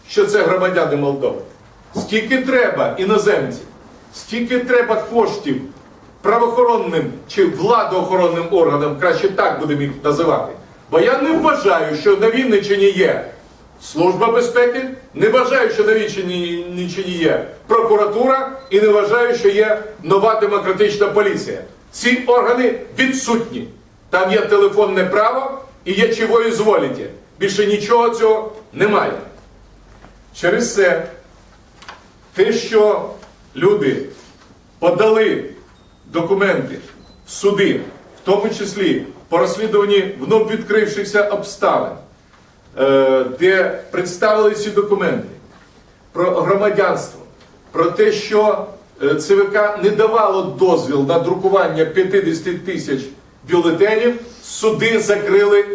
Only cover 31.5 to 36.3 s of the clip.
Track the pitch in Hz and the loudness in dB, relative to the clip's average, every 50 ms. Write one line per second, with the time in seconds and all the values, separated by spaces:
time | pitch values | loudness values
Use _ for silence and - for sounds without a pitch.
31.5 | - _ _ _ _ - - - - - - - _ - - - - 190 208 233 | -20 _ _ _ _ -20 -20 -20 -20 -20 -20 -20 _ -20 -20 -10 -2 0 0 0
32.5 | 233 233 - - 220 214 208 214 190 - - - - - - - - _ - - | 0 -2 -2 0 2 4 4 4 2 0 -4 -10 -14 -16 -20 -20 -20 _ -20 -14
33.5 | - 131 165 202 - - 143 131 - - - - - - - - - - - - | -6 0 2 2 2 4 2 0 -2 -2 -6 -12 -16 -20 -20 -20 -20 -20 -20 -20
34.5 | - _ _ _ _ - 165 175 175 190 220 220 220 220 214 180 131 - - - | -20 _ _ _ _ -2 0 0 2 4 4 4 4 4 2 2 0 -2 -6 -10
35.5 | - - - - - _ _ _ _ _ _ - - 170 165 190 | -16 -18 -20 -20 -20 _ _ _ _ _ _ -6 -4 -4 0 0